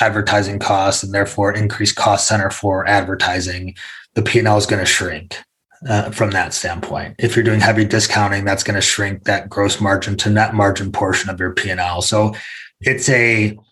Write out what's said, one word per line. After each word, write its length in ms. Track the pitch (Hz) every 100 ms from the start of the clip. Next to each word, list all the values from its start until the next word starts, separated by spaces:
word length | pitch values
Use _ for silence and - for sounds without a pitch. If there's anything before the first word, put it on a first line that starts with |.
advertising 560 | 110 104 104 104 98 101
cost 460 | - 98 98 -
and 100 | 98
therefore 400 | 98 98 - 101
increased 440 | 101 107 - 101 -
cost 320 | 110 101 -
center 200 | 107 98
for 380 | - 202 95 95
advertising, 880 | 202 180 - - 92 90 90 90 - - - -
the 80 | -
P 180 | 104 120
and 80 | 107
L 80 | 104
is 80 | -
gonna 200 | 107 -
shrink, 520 | - 92 78 80 - - _ _ - 135
uh, 220 | 104 107
from 200 | 107 107
that 220 | 95 85
standpoint. 600 | - - 87 - 73 78 -
If 160 | 117 117
you're 80 |
doing 160 | 113 107
heavy 240 | 110 110
discounting, 640 | 104 113 - 107 101 98 101
that's 180 | 95
gonna 160 | - 101
shrink 460 | - - 98 98 -
that 240 | 98 98
gross 320 | 101 101 -
margin 340 | 101 95 104 98
to 120 | 107
net 240 | 107 107
margin 400 | 107 98 95 98
portion 360 | - 95 92 98
of 120 | 90
your 120 | 90
P 160 | 90 101
and 100 | 92
L. 200 | 87 87
So 320 | - 107 107 104 - - - -
it's 300 | 131 131 143
a, 480 | 123 117 113 107 104 _